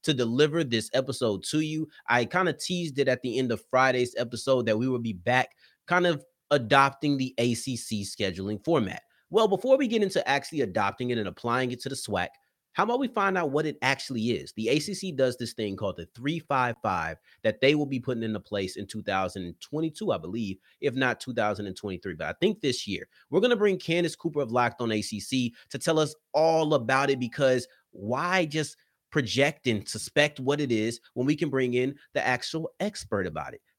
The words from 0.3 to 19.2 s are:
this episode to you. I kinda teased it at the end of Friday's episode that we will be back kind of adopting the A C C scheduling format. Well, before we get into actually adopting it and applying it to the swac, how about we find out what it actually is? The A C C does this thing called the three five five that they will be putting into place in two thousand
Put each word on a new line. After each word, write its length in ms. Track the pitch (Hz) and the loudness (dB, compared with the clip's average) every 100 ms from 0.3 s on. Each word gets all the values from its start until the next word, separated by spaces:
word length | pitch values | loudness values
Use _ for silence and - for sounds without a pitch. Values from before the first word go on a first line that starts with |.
| 123 151 165 | 4 4 2
this 280 | 143 113 - | 0 0 0
episode 500 | 127 135 120 117 98 - | -2 -2 0 0 0 -2
to 160 | 156 | -2
you. 260 | 156 156 156 - - | 0 -2 -6 -6 2
I 180 | 123 120 | 2 4
kinda 280 | 180 180 | 2 0
teased 460 | - - 180 165 135 | 0 -4 -4 -2 0
it 80 | 131 | 2
at 160 | 127 | 0
the 160 | 127 120 | 0 0
end 120 | 127 | 0
of 140 | 110 - | -2 0
Friday's 420 | 127 131 123 123 - | 4 4 4 0 -2
episode 500 | 120 117 - 131 117 | -4 -2 2 2 4
that 100 | 107 | 2
we 100 | 131 | 0
will 120 | 123 | -2
be 140 | 117 | -4
back 420 | 90 120 127 - _ _ _ - | -4 2 2 2 _ _ _ 0
kind 180 | 175 175 | 2 4
of 180 | 147 - _ - | 2 -4 _ 0
adopting 680 | 147 113 139 139 - 151 135 | 2 6 6 6 4 0 0
the 160 | 131 - | 0 0
A 160 | 120 117 | 0 0
C 200 | - 120 | -4 -8
C 280 | - 107 | -6 -6
scheduling 600 | 98 - 98 87 95 104 | -6 -4 -4 -2 -4 -4
format. 380 | - 160 98 - - _ _ | 0 2 0 -6 -16 _ _
Well, 160 | 196 226 | 2 4
before 280 | 190 254 269 | 2 4 4
we 120 | 254 | 4
get 160 | 220 | 2
into 240 | 196 185 - | 2 0 0
actually 320 | 139 - 151 | 0 -2 -2
adopting 480 | 113 92 98 - 123 | 0 0 0 -2 -2
it 80 | 117 | -2
and 100 | 98 | -4
applying 440 | - 120 123 127 | -4 -2 0 0
it 80 | 123 | -4
to 80 | - | -8
the 60 | 135 | -8
swac, 320 | - 95 90 - _ _ _ | -2 -2 -2 -6 _ _ _
how 100 | - | -2
about 160 | 208 240 | 0 0
we 80 | 262 | -2
find 280 | 208 196 190 | 0 0 0
out 120 | 156 | 0
what 160 | 139 156 | 0 -2
it 120 | - | 0
actually 480 | 127 139 - 123 113 | 0 0 -2 -2 -2
is? 240 | 107 - | -2 -6
The 160 | - 110 | -4 0
A 100 | 151 | 0
C 140 | 151 | 0
C 180 | 190 190 | -6 -4
does 240 | 135 127 123 | 0 0 0
this 180 | 113 | -6
thing 220 | - 107 98 | -6 -6 -4
called 220 | 101 90 | -4 -6
the 100 | 85 - | -12 -8
three 240 | 135 165 | -4 -4
five 360 | - 139 123 113 | -2 0 0 -2
five 360 | 107 90 80 80 _ _ | -2 -2 -4 -8 _ _
that 180 | 110 107 | -2 2
they 140 | 131 | 4
will 140 | 151 143 | 4 2
be 120 | 131 | -4
putting 240 | 117 117 | -4 -4
into 160 | 113 107 | -2 -4
place 380 | - 104 92 - | -4 -4 -4 -6
in 80 | 101 | -10
two 160 | 110 | -8
thousand 580 | 101 95 | -4 -2